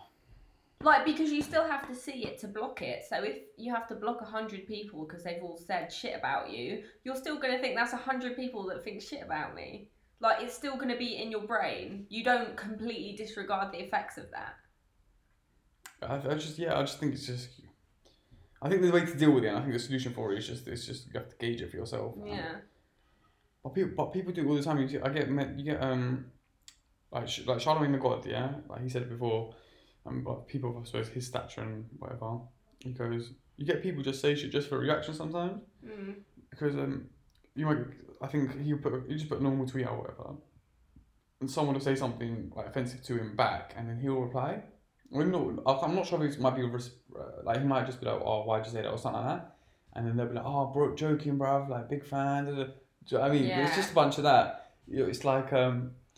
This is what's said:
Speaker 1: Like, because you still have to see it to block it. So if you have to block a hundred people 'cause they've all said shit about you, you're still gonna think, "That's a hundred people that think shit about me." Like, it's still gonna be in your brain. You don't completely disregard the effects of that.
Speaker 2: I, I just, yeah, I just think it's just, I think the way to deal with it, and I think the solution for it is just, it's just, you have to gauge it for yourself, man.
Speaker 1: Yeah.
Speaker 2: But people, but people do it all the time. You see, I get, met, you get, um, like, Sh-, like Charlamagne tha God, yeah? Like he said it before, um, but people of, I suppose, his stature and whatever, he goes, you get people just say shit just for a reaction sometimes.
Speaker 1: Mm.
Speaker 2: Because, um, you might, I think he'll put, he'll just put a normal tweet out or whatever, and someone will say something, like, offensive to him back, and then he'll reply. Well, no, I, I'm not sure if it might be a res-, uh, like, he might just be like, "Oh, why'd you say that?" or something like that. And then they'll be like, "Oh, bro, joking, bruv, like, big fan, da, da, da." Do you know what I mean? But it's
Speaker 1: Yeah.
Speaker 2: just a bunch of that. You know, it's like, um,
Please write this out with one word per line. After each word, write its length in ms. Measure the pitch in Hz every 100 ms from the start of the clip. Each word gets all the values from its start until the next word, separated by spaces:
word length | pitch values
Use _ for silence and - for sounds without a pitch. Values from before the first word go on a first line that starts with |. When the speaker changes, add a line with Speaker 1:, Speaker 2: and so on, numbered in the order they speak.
| - _ _ - - _ _ -
Speaker 1:
Like, 240 | 302 294 311
because 260 | 302 311
you 100 | 294
still 240 | 285 320 -
have 220 | 285 -
to 80 | 247
see 300 | 294 262 202
it 120 | 170
to 80 | 208
block 320 | 208 254 -
it. 240 | - 120 -
So 160 | 170
if 140 | 202 - - -
you 160 | 233
have 140 | 233 220
to 80 | 202
block 240 | 208 240
a 40 | 220
hundred 420 | 220 220 196 185
people 380 | 208 208 151 156
'cause 180 | 175
they've 180 | 180 175
all 160 | 180 170
said 340 | - 185 165
shit 240 | - 240 -
about 320 | 127 139 -
you, 320 | 110 123 214 - - 254
you're 100 | 262
still 220 | 320 302
gonna 200 | 262 254
think, 160 | 262 220
"That's 160 | 240
a 40 | 240
hundred 380 | 262 254 247 247
people 300 | 254 233 190
that 180 | 175
think 180 | - 196
shit 220 | - 285
about 320 | 151 156 143 -
me." 320 | - 202 202 _ _ _
Like, 220 | 226 -
it's 100 | 247
still 220 | - 285 262
gonna 220 | 254 240
be 180 | 247 214
in 100 | 226
your 100 | 214 208
brain. 580 | 226 160 180 185 196 202
You 140 | 214 240
don't 320 | 240 220 -
completely 580 | 202 214 226 220 202 202
disregard 560 | 214 - 190 196 196
the 80 | 170
effects 360 | 180 214 - -
of 120 | -
that. 240 | - - - _ _ _ _ _ _ _ _ _ _ _ _ - - -
Speaker 2:
I, 60 | 139 131
I 20 | 151
just, 220 | - -
yeah, 180 | 170 143
I 40 |
just 180 | 139 -
think 140 | 147
it's 120 | 123 -
just, 220 | 123 - - - - _ _ _ _ _ - - _
I 80 | 139
think 120 | 190
the 100 | 180
way 140 | 175 160
to 120 | 139
deal 140 | 151
with 120 | 135
it, 40 | 107
and 100 | 104
I 40 |
think 120 | 135
the 60 | 120
solution 340 | - 131 123
for 180 | 117 110
it 40 | 101
is 80 | -
just, 200 | 123 -
it's 180 | 120 -
just, 220 | 123 -
you 60 | 117
have 100 | -
to 60 | -
gauge 240 | 117 117
it 80 | -
for 60 | -
yourself, 380 | 113 113 110 202
man. 100 | 208
Speaker 1:
Yeah. 280 | 202 165 160 - _ _ _ _ _ _ _ _ _
Speaker 2:
But 100 | 139 160
people, 160 | 170 123
but 100 | 143
people 200 | 180 180
do 80 | 175
it 60 | 143
all 80 | 147
the 80 |
time. 160 | 147 151
You 80 | 131
see, 120 | 139
I 100 | 135
get, 200 | 151 135
met, 280 | 139 139 -
you 80 | 143
get, 160 | 151
um, 440 | 131 127 123 127 - - _ _ - - _ _ _
like, 160 | 123 110
Sh-, 180 | - 123
like 140 | 120
Charlamagne 320 | 151 156 147
tha 40 | 135
God, 260 | 131 117 -
yeah? 280 | 120 131 143 -
Like 120 | -
he 60 | 123
said 140 | 123
it 60 | 123
before, 440 | 120 120 110 113 - - - _ _ -
um, 180 | 127
but 240 | 127 120 123
people 220 | 135 123
of, 120 | 120
I 40 | 117
suppose, 220 | 113 113
his 180 | 127 123
stature 340 | 127 - -
and 240 | 110 110 113 -
whatever, 400 | - 123 113 120 123 - _ _
he 120 | 131
goes, 400 | 127 117 117 117 - _ -
you 80 | 147
get 160 | 160
people 200 | 185 147
just 160 | 135 135
say 140 | 147 143
shit 160 | 143
just 160 | 143 143
for 60 | 131
a 20 |
reaction 340 | 131 151 -
sometimes. 480 | 156 156 170 180 202 - _ 220
Speaker 1:
Mm. 300 | 214 196 202 - - -
Speaker 2:
Because, 260 | - 147 143
um, 300 | 139 139 - - _ _ _ -
you 100 | 156
might, 120 | 131 120 - - -
I 60 | -
think 340 | 147 131 135
he'll 140 | 147 147
put, 140 | 147 127 131
he'll 100 | 151
just 120 | 151
put 100 | 139
a 40 |
normal 220 | 139 135 131
tweet 180 | 131 120
out 80 |
or 80 | 113
whatever, 280 | - - - 143 - _ _ _ _ - - _ _ _
and 80 | 135
someone 240 | 156 147 135
will 60 |
say 140 | 139 131
something, 560 | 131 117 117 113 - -
like, 120 | 104
offensive 360 | 139 120 -
to 140 | - 120
him 180 | 110 101
back, 380 | 113 82 - 98
and 100 | 117
then 100 | 117
he'll 200 | 135 131
reply. 400 | 120 123 135 208 - - _ _ -
Well, 160 | 131 170
no, 340 | 180 - - -
I, 80 | - 165
I'm 80 | 185
not 120 | 175
sure 160 | 170 151
if 80 |
it 60 | 139
might 140 | 127 127
be 80 |
a 40 | 123
res-, 240 | 120 - - - -
uh, 260 | 135 -
like, 160 | - 120
he 40 | 139
might 180 | 131 120
just 140 | -
be 80 | 117
like, 120 | 110
"Oh, 200 | - 110 113
why'd 200 | 110 110
you 60 |
say 100 | 117
that?" 80 | -
or 80 | 117
something 240 | 127 113
like 160 | 120 175
that. 140 | 175 - _ _ _
And 140 | - 117
then 100 | 117
they'll 80 | 120
be 60 |
like, 120 | 120 131
"Oh, 260 | 139 131
bro, 220 | 135 147 143
joking, 420 | 156 147 151 139
bruv, 320 | 135 139 139
like, 180 | 120 113
big 140 | 143
fan, 420 | - 139 139 143 143
da, 60 |
da, 60 | 139
da." 60 | 131
Do 60 | - - _ -
you 100 | 127
know 40 |
what 100 | 139
I 20 |
mean? 100 | 147 123
But 80 | 120
it's 100 | 170
Speaker 1:
Yeah. 40 | 165
Speaker 2:
just 160 | 196
a 40 | 165
bunch 220 | 139 139
of 60 |
that. 480 | 143 127 - - - _ -
You 120 | -
know, 20 | 95
it's 140 | - 143
like, 260 | 135 127
um, 380 | 135 127 123 123 - -